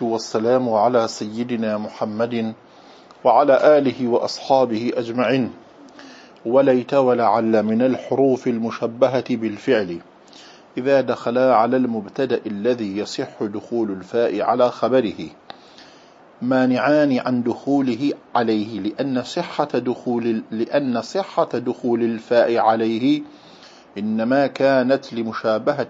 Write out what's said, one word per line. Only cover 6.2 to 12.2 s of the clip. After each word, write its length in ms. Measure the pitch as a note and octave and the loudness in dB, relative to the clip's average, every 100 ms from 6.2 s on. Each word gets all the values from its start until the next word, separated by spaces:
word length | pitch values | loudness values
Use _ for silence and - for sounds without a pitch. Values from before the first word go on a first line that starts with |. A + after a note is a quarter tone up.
| - - A2+ | -20 -12 0
وليت 480 | - C#3 B2+ A#2+ | 2 4 2 2
ولعل 680 | C#3 B2+ A#2+ A2 A2+ A2+ A2 | 2 2 4 2 2 2 2
من 180 | G#2+ A2 | 2 2
الحروف 680 | B2+ B2 - B2+ C3+ B2 C3 | 0 0 -2 2 2 2 -2
المشبهة 880 | A#2 A2+ - A#2 A#2 B2+ C3 A#2 B2 | -2 -4 -4 -6 0 2 2 -2 -4
بالفعل 640 | A2 G2+ - A2+ F#2 E2+ - - - - - - - - | -4 -4 0 0 0 -8 -14 -20 -20 -20 -20 -20 -14 -6
إذا 240 | C3 C#3 | 2 2
دخلا 540 | B2+ A2+ B2 B2 C3 A2+ | 2 -2 -2 2 4 4
على 220 | A#2+ C3 | 4 2
المبتدأ 640 | B2 A2+ G2 - | 0 -2 -6 -4